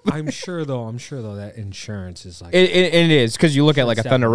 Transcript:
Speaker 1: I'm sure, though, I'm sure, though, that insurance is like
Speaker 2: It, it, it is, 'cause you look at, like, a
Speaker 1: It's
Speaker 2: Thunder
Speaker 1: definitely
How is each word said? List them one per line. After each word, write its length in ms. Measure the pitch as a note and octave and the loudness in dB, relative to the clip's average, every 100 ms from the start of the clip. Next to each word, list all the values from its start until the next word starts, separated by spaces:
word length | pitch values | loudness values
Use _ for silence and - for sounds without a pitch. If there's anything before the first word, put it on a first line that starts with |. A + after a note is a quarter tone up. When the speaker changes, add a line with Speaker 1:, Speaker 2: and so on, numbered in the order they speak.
| - | 0
Speaker 1:
I'm 180 | D3+ D#3 | -4 -6
sure, 360 | C4 - F3 D3 | -10 -10 -8 -6
though, 180 | B2+ | -6
I'm 140 | A2+ A#2+ | -8 -12
sure, 240 | - C#3 | -12 -12
though, 140 | A2 G2+ | -12 -12
that 200 | G2+ G#2+ | -12 -12
insurance 680 | G#2 F#2 - G#2 F2+ F2 F#2+ | -12 -12 -12 -10 -12 -14 -18
is 160 | F2 | -18
like 120 | E2+ | -2
Speaker 2:
It, 160 | F3 F#3 | 4 4
it, 240 | F3+ F3+ | 4 2
it 160 | E3+ E3+ | 4 4
is, 260 | D3+ A2+ - | 4 2 2
'cause 180 | E3+ C#3 | 2 4
you 80 | |
look 140 | D3+ D3 | 4 4
at, 100 | B2 | 2
like, 100 | A2+ | 0
a 40 | |
Speaker 1:
It's 80 | A2+ | 0
Speaker 2:
Thunder 160 | B2+ | 2
Speaker 1:
definitely 80 | A#2 | 4